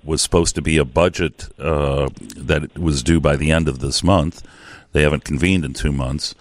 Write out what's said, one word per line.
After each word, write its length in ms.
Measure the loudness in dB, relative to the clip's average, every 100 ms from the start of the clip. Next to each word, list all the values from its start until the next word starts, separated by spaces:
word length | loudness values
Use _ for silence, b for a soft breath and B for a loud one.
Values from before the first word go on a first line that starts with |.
was 180 | -4 -4
supposed 340 | 2 2 2 0
to 60 |
be 160 | 0 2
a 60 |
budget, 640 | 2 2 2 2 -4 -6 -16 -8
uh, 520 | -2 0 0 0 -2 -6 -16 -8
that 420 | -2 -2 -2 -4
was 240 | -2 0
due 200 | 2 4
by 160 | 4 2
the 120 | 2
end 200 | 2 0
of 100 | -2
this 240 | -4 -2
month. 420 | 2 2 2 -4 -14 B B B B
They 120 | 0
haven't 200 | 2 0
convened 400 | -2 0 2 0
in 80 | -2
two 220 | -4 -2
months. 420 | -2 -2 -4 -6 -10